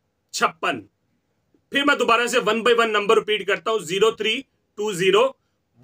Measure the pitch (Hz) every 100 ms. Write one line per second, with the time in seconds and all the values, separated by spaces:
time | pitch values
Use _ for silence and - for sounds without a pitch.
0 | _ _ _ - - - 185 135 101 _
1 | _ _ _ _ _ _ _ 269 285 277
2 | 240 226 240 247 196 226 220 233 226 208
3 | 202 202 208 214 185 185 196 220 160 190
4 | - - 214 233 - _ _ - 214 180
5 | 190 196 262 - _ _ _ _